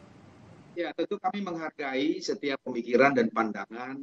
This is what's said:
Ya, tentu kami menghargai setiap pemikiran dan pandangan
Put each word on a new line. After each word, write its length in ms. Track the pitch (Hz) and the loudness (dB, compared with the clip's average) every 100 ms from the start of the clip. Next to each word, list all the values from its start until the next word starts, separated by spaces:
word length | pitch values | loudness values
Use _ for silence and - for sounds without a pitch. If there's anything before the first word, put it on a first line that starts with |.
| - - - - - - - | -20 -20 -20 -20 -20 -20 -14
Ya, 160 | - 160 143 | -8 -6 -4
tentu 240 | 165 202 | -4 -2
kami 240 | 185 202 | -4 -4
menghargai 720 | 190 165 156 - 139 131 151 - | -4 -6 -8 -6 -4 0 0 0
setiap 480 | - 135 143 135 | -4 -4 -4 -4
pemikiran 480 | - 120 120 120 139 | -4 -6 2 6 6
dan 160 | 127 113 | 6 2
pandangan 720 | 113 110 101 98 113 127 135 | 2 -2 -4 -10 -10 -10 -10